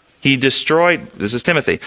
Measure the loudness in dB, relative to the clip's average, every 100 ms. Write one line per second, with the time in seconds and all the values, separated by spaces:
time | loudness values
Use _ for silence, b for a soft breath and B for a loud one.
0 | _ _ 0 2 2 0 0 2 2 0
1 | -6 -8 -6 -2 -2 0 0 -4